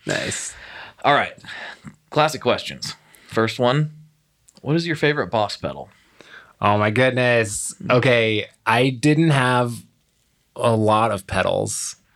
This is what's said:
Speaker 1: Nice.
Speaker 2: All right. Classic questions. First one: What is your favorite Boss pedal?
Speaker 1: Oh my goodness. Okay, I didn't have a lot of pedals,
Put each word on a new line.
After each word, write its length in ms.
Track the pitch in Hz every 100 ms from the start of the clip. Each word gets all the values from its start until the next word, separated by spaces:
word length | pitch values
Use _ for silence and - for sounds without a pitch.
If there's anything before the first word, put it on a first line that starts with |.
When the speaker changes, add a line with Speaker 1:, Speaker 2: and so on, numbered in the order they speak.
| -
Speaker 1:
Nice. 480 | 92 - - - - - - - -
Speaker 2:
All 100 | -
right. 200 | 143 92 - - - - - - - _
Classic 300 | - 151 135
questions. 520 | 123 104 - 67 - - _ - -
First 300 | 113 113 110
one: 340 | 123 139 151 - - _ _ _ _ _
What 140 | - 165
is 100 | 170
your 100 | 151
favorite 300 | 151 151 92
Boss 240 | 113 101 -
pedal? 320 | 76 67 71 _ _ _ - - - _
Speaker 1:
Oh 160 | 101 104
my 140 | 104
goodness. 840 | 107 131 123 123 120 107 98 - - -
Okay, 580 | 127 131 120 110 104 - _ -
I 240 | 117 131
didn't 400 | 123 147 151 165
have 420 | 139 127 123 123 117 - _ _ _ _ _ _ -
a 200 | 120 110
lot 360 | 107 107 110
of 140 | 101 -
pedals, 720 | 95 92 92 104 - - - _